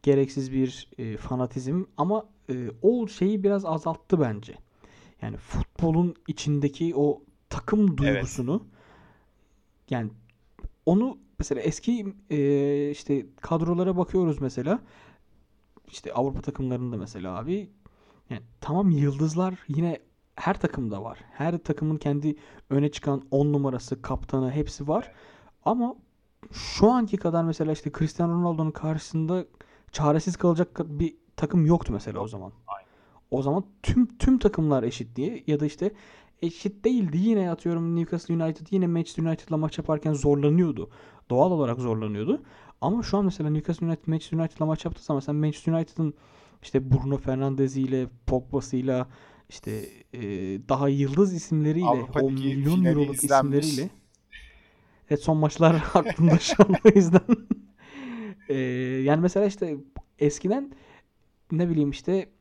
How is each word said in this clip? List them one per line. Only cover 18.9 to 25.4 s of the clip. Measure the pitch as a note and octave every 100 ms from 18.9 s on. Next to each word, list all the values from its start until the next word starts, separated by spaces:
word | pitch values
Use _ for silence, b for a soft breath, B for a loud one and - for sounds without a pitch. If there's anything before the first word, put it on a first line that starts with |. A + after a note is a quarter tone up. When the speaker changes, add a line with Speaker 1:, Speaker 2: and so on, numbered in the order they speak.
Speaker 1:
yıldızlar | D3+ C#3+ C#3 D#3+ D#3+ F#3 F#3 -
yine | C#3+ E3+ D3+ _ _ _ -
her | - G3
takımda | - - A#2 G2
var. | A2+ - -
Her | - D#3 E3+
takımın | - D3 D#3 D#3
kendi | D3 C#3+ D3+ D3 B B _
öne | C#3 D3
çıkan | - D3+ C#3 -
on | C#3 D3
numarası, | D3 C#3 B2 - B2
kaptanı | - B2+ - C3+ C3
hepsi | D3 D3 - C#3+
var. | F#3+ -
Speaker 2:
Evet. | b b b